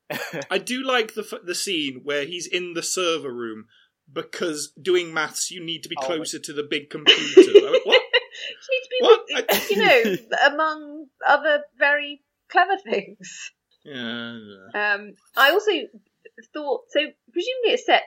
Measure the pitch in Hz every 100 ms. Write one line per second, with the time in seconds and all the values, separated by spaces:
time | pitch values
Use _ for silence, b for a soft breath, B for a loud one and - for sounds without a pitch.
0 | - 151 - 156 139 190 180 254 262 247
1 | 220 214 208 240 175 175 202 170 143 127
2 | 139 143 143 175 170 180 180 165 160 185
3 | 175 160 135 120 113 107 107 b b b
4 | _ 139 - - 180 147 - - 147 180
5 | 170 160 170 - - 175 165 165 - 147
6 | 135 160 156 151 151 147 143 151 143 156
7 | 151 - - - - 403 - 508 - 494
8 | - 480 - B B B - 508 - 508
9 | 480 453 - 285 - - - 403 415 262
10 | 220 180 - 123 285 294 311 311 294 302
11 | 277 _ - 285 302 294 294 - 285 294
12 | 285 285 _ _ - 349 370 381 226 214
13 | 185 208 170 - - _ _ _ - 131
14 | 117 117 117 117 104 98 95 208 208 202
15 | 208 190 _ - 269 370 427 330 233 220
16 | _ _ - - - 302 285 - - 285
17 | 302 - _ 349 440 508 440 247 - 247